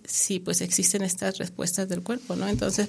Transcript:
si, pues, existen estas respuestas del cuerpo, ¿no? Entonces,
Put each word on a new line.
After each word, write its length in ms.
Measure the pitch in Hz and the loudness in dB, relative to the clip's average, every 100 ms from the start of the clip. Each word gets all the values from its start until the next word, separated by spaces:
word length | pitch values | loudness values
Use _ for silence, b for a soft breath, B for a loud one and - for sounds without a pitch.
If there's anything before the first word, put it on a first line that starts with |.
| - | -4
si, 340 | - - 185 | 0 2 0
pues, 220 | 180 175 | 0 0
existen 400 | 180 - 185 202 | 2 2 4 2
estas 340 | 190 180 190 190 | 0 0 -2 -2
respuestas 520 | 180 - 185 - 190 | -4 -4 -2 0 0
del 120 | 180 | -2
cuerpo, 340 | 180 247 - 185 | -2 -4 -4 -2
¿no? 100 | 190 | 0
Entonces, 400 | 202 - 196 | 0 2 0